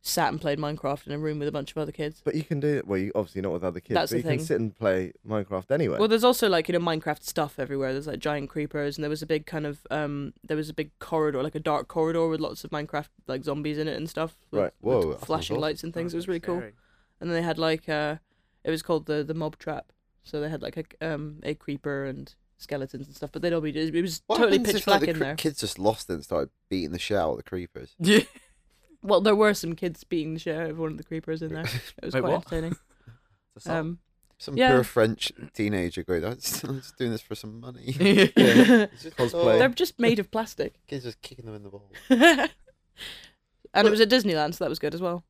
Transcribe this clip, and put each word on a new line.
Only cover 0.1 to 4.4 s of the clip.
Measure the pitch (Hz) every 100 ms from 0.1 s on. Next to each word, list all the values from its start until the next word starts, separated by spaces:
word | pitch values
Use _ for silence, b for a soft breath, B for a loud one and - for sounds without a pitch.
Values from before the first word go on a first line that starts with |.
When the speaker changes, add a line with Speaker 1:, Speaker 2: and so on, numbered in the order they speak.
| - 160
Speaker 1:
and | 156
played | 151 143
Minecraft | 151 151 143 143 -
in |
a | 143
room | 156 151
with | 147
a |
bunch | 147 139
of | -
other | 147
kids. | - 151 156
Speaker 2:
But | -
you | 160
can | 151 147
do | 147 147
it, | -
well, | 98
you, | 98
obviously | - 98 95
not | 95
with | 87
other | 90 87
kids, | -
Speaker 1:
That's | 120 160
Speaker 2:
but |
Speaker 1:
the | 117
Speaker 2:
you |
can | 123
Speaker 1:
thing. | 147